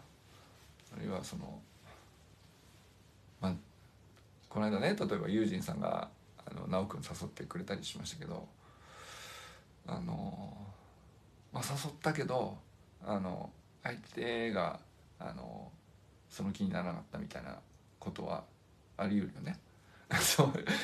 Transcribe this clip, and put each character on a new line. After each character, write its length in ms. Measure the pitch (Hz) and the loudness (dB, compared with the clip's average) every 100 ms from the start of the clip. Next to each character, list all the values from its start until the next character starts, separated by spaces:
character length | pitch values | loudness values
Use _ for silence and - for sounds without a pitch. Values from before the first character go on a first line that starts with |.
| - - - - - - - - - - | -14 -20 -20 -20 -20 -20 -20 -20 -14 -8
る 60 | 104 | -4
い 40 | |
は 140 | 92 | -4
そ 140 | - - | -4 -8
の、 220 | - - - - - - - - - - - - - - - - - - - - | -8 -12 -16 -20 -20 -20 -20 -20 -20 -20 -20 -20 -20 -20 -20 -20 -20 -20 -20 -2
ま 80 | 190 | 0
あ、 40 | 175 - - - - - - - - - | 0 -6 -20 -20 -20 -20 -20 -20 -20 -4
こ 100 | 107 | 2
の 60 | 107 | 4
間 140 | 101 | 4
ね、 160 | 151 208 | 4 4
例 160 | 101 98 | 2 2
え 40 | |
ば 80 | - | 4
ユ 160 | 107 | 6
ー 20 | 104 | 6
ジ 120 | 92 | 2
ン 40 | |
さ 120 | - | 0
ん 60 | - | 0
が 300 | 85 - - - - - - | 2 0 -2 -10 -20 -16 -10
あ 80 | |
の、 140 | - - | -6 0
直 180 | 92 104 | 2 2
く 120 | - | -2
ん 40 | |
誘 260 | - 82 - | -6 -6 -6
っ 20 | |
て 140 | - | -6
く 140 | - 175 | -6 -6
れ 60 | |
た 120 | - - | -4 -4
り 80 | |
し 140 | - - | -4 -6
ま 80 | - | -8
し 80 | |
た 60 | - | -8
け 60 | - | -6
ど、 220 | - - - - - - - - - - - - - - - - | -8 -8 -18 -20 -20 -20 -16 -14 -14 -12 -14 -14 -18 -20 -14 -6
あ 120 | - | -4
の、 560 | 175 104 101 95 - - 101 - - - - - - - - | -2 -2 -4 -6 -8 -10 -12 -14 -20 -20 -20 -20 -20 -20 -8
ま 100 | 123 | -4
あ、 20 | |
誘 280 | 123 139 151 | -2 -2 -4
っ 20 | - | 2
た 120 | 156 | 2
け 120 | 151 127 | 4 4
ど、 320 | 127 101 101 - - - - - | 4 2 -2 -12 -20 -20 -10 0
あ 140 | 101 | 0
の、 320 | 92 - - - - - | 0 -2 -6 -12 -20 -8
相 140 | 120 117 - | -6 -6 -8
手 380 | 117 120 117 117 | -4 0 2 2
が、 280 | 95 82 - - - - - | 4 2 0 -12 -20 -20 -10
あ 140 | - | -8
の、 380 | - 60 57 80 - - - - - - | -8 -8 -10 -14 -16 -20 -20 -20 -20 -16
そ 140 | - | -4
の 80 | 98 | -2
気 120 | 98 | 2
に 60 | 95 | 2
な 100 | 85 | 2
ら 60 | 87 | 0
な 80 | |
か 60 | - | -2
っ 40 | - | -6
た 60 | - | -8
み 100 | - | -6
た 120 | - | -8
い 40 | |
な 140 | 62 - - - - - | -8 -10 -14 -20 -20 -8
こ 120 | - | -6
と 140 | - - | -4 -2
は 180 | - - - - - - - | -2 -4 -20 -20 -20 -12 0
あ 100 | 98 | 4
り 140 | 101 | 4
得 80 | 92 | 4
る 60 | - | -2
よ 60 | |
ね。 180 | - - - - - - - | -4 -6 -8 -20 -20 -16 0
<laughs> 100 | - | 4
そ 220 | - - | 6 8
う、 100 | 139 - - 208 | 8 6 2 2